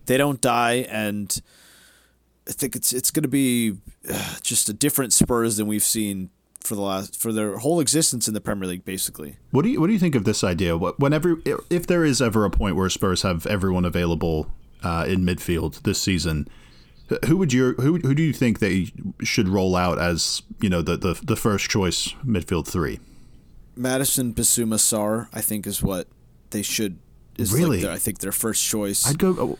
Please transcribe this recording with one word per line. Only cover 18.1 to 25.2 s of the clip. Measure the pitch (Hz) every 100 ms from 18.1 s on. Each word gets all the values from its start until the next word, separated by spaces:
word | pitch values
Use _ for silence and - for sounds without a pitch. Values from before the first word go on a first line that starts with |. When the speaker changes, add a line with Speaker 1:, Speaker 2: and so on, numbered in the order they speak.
Speaker 2:
do | 143
you | 160
think | - 123 104
they | 101 95 87 - - -
should | 110 - 92
roll | 98 95 90
out | 90 -
as, | 87 82 - - - -
you | 104
know, | 90
the, | 80 78
the, | 92 82
the | - 110
first | 113 98 -
choice | 110 90 - - -
midfield | 131 98 - 87 73
three? | 92 69 - - - - - - - - -
Speaker 1:
Madison, | 127 131 135 - 123
Bissouma, | 110 113 - 113 107
Sarr, | - 110 104 110